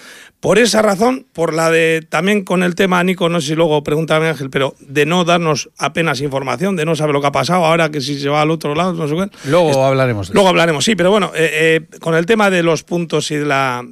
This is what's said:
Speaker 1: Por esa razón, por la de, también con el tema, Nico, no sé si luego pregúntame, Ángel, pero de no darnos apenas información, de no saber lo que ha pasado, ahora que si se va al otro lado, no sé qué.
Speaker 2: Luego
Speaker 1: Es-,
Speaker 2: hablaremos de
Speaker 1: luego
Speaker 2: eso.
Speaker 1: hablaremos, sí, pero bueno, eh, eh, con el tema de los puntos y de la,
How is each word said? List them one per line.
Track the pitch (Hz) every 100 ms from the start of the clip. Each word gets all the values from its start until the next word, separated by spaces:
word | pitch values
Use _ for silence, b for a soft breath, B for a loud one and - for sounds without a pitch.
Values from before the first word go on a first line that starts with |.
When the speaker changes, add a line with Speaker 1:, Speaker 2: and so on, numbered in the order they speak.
| B B B _
Speaker 1:
Por | 135 190
esa | 233 208
razón, | 214 185 233 262 -
por | - 165 160
la | 165
de, | 165 165 160 160
también | 156 185 208
con | 190 180
el | 180 170
tema, | 196 180
Nico, | 180 180 170
no | 170
sé | 143
si | 156
luego | 165 151
pregúntame, | 143 151 160 156 160
Ángel, | 143 135
pero | 139 135 -
de | - 139 147
no | 180 165
darnos | 175 165 139 - -
apenas | 143 156 165 131
información, | 143 135 135 120 190 185
de | 156
no | 151
saber | 151
lo | 143
que | 143
ha |
pasado, | 143 131 185 160
ahora | 165 160
que | 151
si | 131 143
se | 143
va | 147
al | 151
otro | 160 156 147
lado, | 180
no | 165 156
sé | 156
qué. | 202 - 139
Speaker 2:
Luego | 165 160
Speaker 1:
Es-, | 135
Speaker 2:
hablaremos | 135 135 131 107 90
de | -
Speaker 1:
luego | 190
Speaker 2:
eso. |
Speaker 1:
hablaremos, | 170 170 151 -
sí, | 208
pero | 175
bueno, | 214 180 156
eh, | 160 156 160 160 160
eh, | -
con | 165
el | 165 170
tema | 220 202
de | 185
los | 165 151
puntos | - 170 165 156 -
y | 151
de | 147
la, | 135 135 123 120